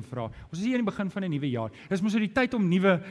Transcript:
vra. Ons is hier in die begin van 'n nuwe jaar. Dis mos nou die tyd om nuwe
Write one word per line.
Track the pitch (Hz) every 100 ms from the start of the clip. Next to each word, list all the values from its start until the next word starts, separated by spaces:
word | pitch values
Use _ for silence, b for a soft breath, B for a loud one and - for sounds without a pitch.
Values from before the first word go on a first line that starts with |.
| 107
vra. | 123 113 B B
Ons | 165
is |
hier | 226 247
in | 208
die |
begin | 196 196
van | 202 185
'n |
nuwe | 143 143
jaar. | 117 110 B B
Dis | 190
mos | 214
nou | 220
die | 214
tyd | 240 254
om | 240 180
nuwe | 185 190 175 B